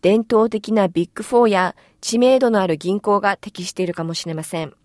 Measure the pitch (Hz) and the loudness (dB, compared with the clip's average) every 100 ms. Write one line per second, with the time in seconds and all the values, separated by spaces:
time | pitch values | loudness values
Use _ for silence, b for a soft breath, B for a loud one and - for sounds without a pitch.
0 | 180 214 226 226 226 220 208 220 190 170 | 2 2 2 2 2 -2 -2 0 0 0
1 | 175 - 214 240 233 196 180 - b b | -4 -6 -2 2 4 2 0 -4 b b
2 | - 226 247 262 247 220 185 156 175 202 | -4 2 4 4 4 2 0 -2 -2 -4
3 | 208 202 202 196 - - 180 - 185 170 | 0 0 0 -4 -8 -12 -12 -6 -6 -4
4 | 165 165 170 160 160 165 156 _ | -6 -8 -8 -8 -8 -8 -8 _